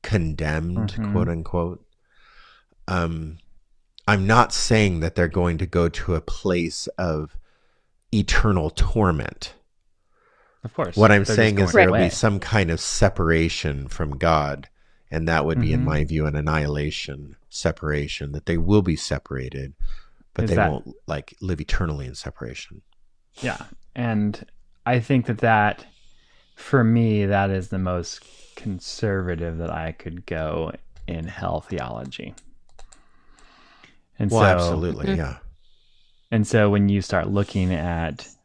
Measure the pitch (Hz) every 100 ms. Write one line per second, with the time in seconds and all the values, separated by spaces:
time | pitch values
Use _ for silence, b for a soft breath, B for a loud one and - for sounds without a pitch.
0 | - 104 80 76 76 78 82 90 104 -
1 | 104 101 85 85 82 87 85 90 _ _
2 | b b b b b b b _ - 92
3 | 85 82 78 80 - - _ _ _ -
4 | - 101 95 117 117 - - 110 104 85
5 | 82 - 85 78 87 82 90 87 85 -
6 | - 82 - - 98 90 82 - - -
7 | 90 78 76 - - _ _ _ _ _
8 | _ 107 - - 110 92 78 - - 113
9 | 98 78 - - - - _ _ _ _
10 | _ b b b b b 113 - 92 101
11 | 107 104 101 110 110 101 95 214 92 -
12 | - - 117 98 - 110 87 82 - -
13 | 98 - 82 80 82 - 78 69 67 -
14 | 78 69 85 80 71 71 - _ _ _
15 | _ 80 80 82 73 80 78 76 76 78
16 | 76 78 76 76 76 78 73 73 73 -
17 | - 69 71 - _ - 82 80 78 76
18 | 71 - 71 73 - 85 82 104 90 76
19 | - 69 - 67 64 67 67 - b b
20 | b b _ - 110 90 92 71 - -
21 | - 73 - - 95 82 76 - 87 73
22 | 64 73 - - 60 - - - _ _
23 | _ _ _ - 127 - - - - -
24 | 120 110 104 101 - - - _ - 123
25 | 113 135 117 107 117 110 104 - - _
26 | - b b b b - - 135 113 117
27 | 113 107 101 101 98 95 90 95 92 90
28 | 85 - - - - - 110 92 - -
29 | 107 98 90 82 85 82 82 78 80 80
30 | - 85 - 82 78 82 80 - - -
31 | - 82 82 - 87 80 - 90 62 57
32 | 64 - - - - - - - - b
33 | b b b b b b b b b b
34 | b - 107 113 101 90 87 82 87 -
35 | - 190 151 64 - - _ _ _ _
36 | _ _ _ 113 104 117 104 101 101 101
37 | 92 95 98 101 101 101 92 87 87 85
38 | 82 69 - _